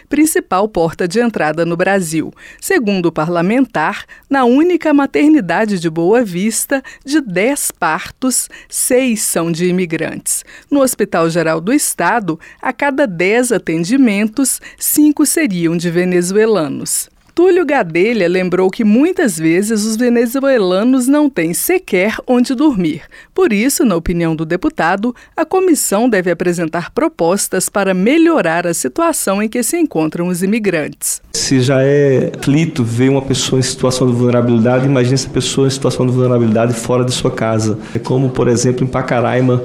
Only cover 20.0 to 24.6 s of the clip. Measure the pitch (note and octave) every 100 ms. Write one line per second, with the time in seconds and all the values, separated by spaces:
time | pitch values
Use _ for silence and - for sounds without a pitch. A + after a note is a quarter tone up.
20 | B3 A#3+ A#3+ C4+ C#4 B3+ F#3 F#3 A#3+ C4
21 | B3 D4 D4 - E3 F3 - F#4 - F#3
22 | G3+ - - B3 B3 B3 D4+ G#3+ E3 D3+
23 | - - - - F4+ G3+ B3 - C4 E3+
24 | E3 E3+ E3 D#3 D#3+ F3